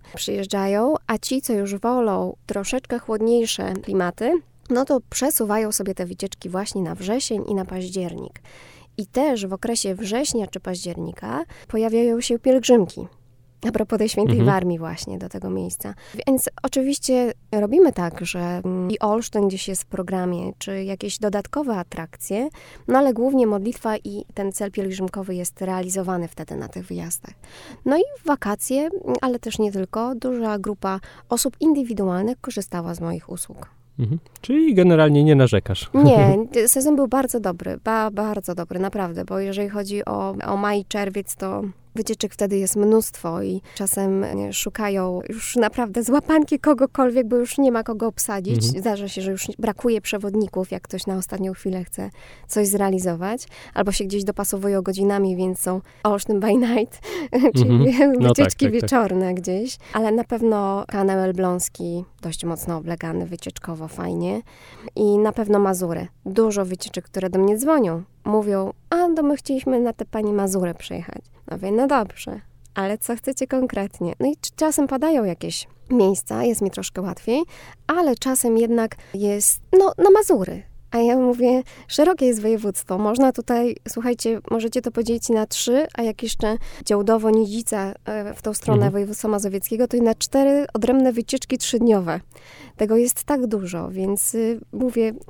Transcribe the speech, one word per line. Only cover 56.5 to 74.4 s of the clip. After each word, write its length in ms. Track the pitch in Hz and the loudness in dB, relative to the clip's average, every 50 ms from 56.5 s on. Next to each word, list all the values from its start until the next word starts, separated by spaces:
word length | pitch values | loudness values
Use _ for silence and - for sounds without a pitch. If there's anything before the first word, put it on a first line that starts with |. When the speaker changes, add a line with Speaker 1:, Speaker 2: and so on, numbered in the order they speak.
| 202 | 4
Speaker 1:
night, 460 | 254 247 233 240 226 - - - - - - - 359 320 | 4 4 4 2 0 0 -2 -6 -12 -14 -10 -8 -8 -6
<laughs> 320 | 262 - 254 247 269 - 131 | -2 2 4 4 6 6 6
czyli 140 | 123 113 | 6 6
Speaker 2:
Mhm. 400 | 120 120 - 254 247 254 277 285 | 6 6 6 6 6 6 6 6
No 80 | 262 247 | 6 6
tak, 180 | 247 247 240 - | 6 6 6 6
Speaker 1:
wycieczki 280 | 285 - - - 277 | 4 4 4 2 2
Speaker 2:
tak, 80 | 269 214 | 2 2
tak. 80 | 233 | 2
Speaker 1:
wieczorne 520 | 226 214 269 247 226 190 190 185 190 185 185 | 0 2 2 2 2 2 2 0 0 0 -2
gdzieś. 440 | 180 175 185 180 190 220 262 - - - - - | -4 -4 -4 -2 -2 -4 -4 -8 -10 -12 -6 -4
Ale 180 | 214 220 214 | -2 0 2
na 120 | 214 226 233 | 2 0 0
pewno 600 | - 247 226 226 226 214 208 202 196 196 196 208 - | -2 -2 0 2 2 2 2 0 0 -2 -4 -4 -4
kanał 320 | - 202 196 196 190 190 | -2 0 2 2 2 2
elbląski, 840 | 190 185 185 180 190 180 180 180 175 - - - 175 175 170 175 185 - - - | 0 0 0 0 0 0 0 -2 -4 -6 -6 -8 -8 -6 -6 -6 -8 -10 -14 -12
dość 240 | - 175 160 - - | -10 -10 -8 -6 -6
mocno 320 | 170 165 160 - - 170 160 | -6 -6 -6 -6 -6 -6 -6
oblegany 480 | 160 165 170 165 - 165 165 175 175 | -6 -8 -8 -8 -6 -6 -6 -6 -6
wycieczkowo, 640 | 170 180 170 - 180 - - - - 165 156 160 156 | -8 -10 -12 -12 -12 -12 -12 -10 -10 -10 -10 -10 -12
fajnie. 540 | - - 170 175 175 170 175 180 196 220 233 - - - - - - - - 226 - | -10 -10 -8 -6 -4 -4 -4 -4 -4 -6 -8 -10 -18 -20 -20 -20 -20 -20 -20 -10 -2
I 220 | - 214 208 208 208 | 0 2 4 4 4
na 140 | 214 214 | 4 2
pewno 280 | 208 - 220 202 208 202 | 0 0 0 2 2 4
Mazury. 480 | 202 190 190 180 185 170 165 170 175 175 - _ - | 4 2 2 0 -2 -4 -4 -6 -8 -10 -12 _ -12
Dużo 400 | 190 190 208 226 220 208 202 196 | -2 2 2 2 4 2 0 -2
wycieczek, 400 | 185 185 180 - - - 190 - | -2 -4 -6 -8 -10 -10 -12 -12
które 240 | - - 196 185 185 | -8 -6 -4 -4 0
do 100 | 175 190 | 2 4
mnie 180 | 190 196 214 214 | 4 4 4 2
dzwonią, 460 | 254 294 320 302 233 175 165 170 185 - _ _ - | 2 2 2 4 2 2 0 -4 -8 -12 _ _ -4
mówią: 480 | 214 208 214 208 208 202 196 190 196 - - _ - | -2 0 0 0 0 0 -2 -2 -4 -6 -10 _ -2
„A, 60 | - 339 359 349 330 | 0 2 2 2 2
to 80 | 311 302 | 2 2
my 120 | 285 294 269 | 0 0 -2
chcieliśmy 420 | - - 277 262 - 269 254 240 | -2 -4 -4 -2 0 0 2 2
na 140 | 240 240 226 | 2 0 -2
te 120 | - 220 | -4 -8
pani 280 | - - 226 214 208 208 | -6 -4 -2 -2 0 0
Mazury 400 | 202 196 190 185 196 180 175 170 | 2 0 0 0 0 0 -2 -4
przyjechać”. 480 | - - - 180 180 170 - - - - - - - - - | -6 -10 -10 -10 -10 -10 -10 -14 -16 -16 -18 -20 -20 -16 -12
Mówię: 200 | - 185 190 196 | -10 -8 -4 0
„No 160 | 208 220 262 277 | 0 2 2 2
dobrze, 520 | 285 262 208 196 - - - - 196 208 - - - - - - - | 2 2 0 -2 -6 -12 -12 -12 -12 -12 -14 -18 -20 -20 -20 -12 -6
ale 220 | - 196 196 208 214 | -4 -4 -4 -4 -4
co 180 | - - 240 | -4 -6 -6
chcecie 320 | 226 - - 269 - 262 254 | -4 -4 -6 -4 -4 -4 -2
konkretnie?” 680 | - 262 254 240 - 202 196 202 - - 175 170 - - | 0 0 0 0 -2 -4 -6 -6 -6 -6 -6 -6 -4 -2
No 80 | 240 269 | -2 -2
i 40 | 294 | -2
cz-, 160 | - | -2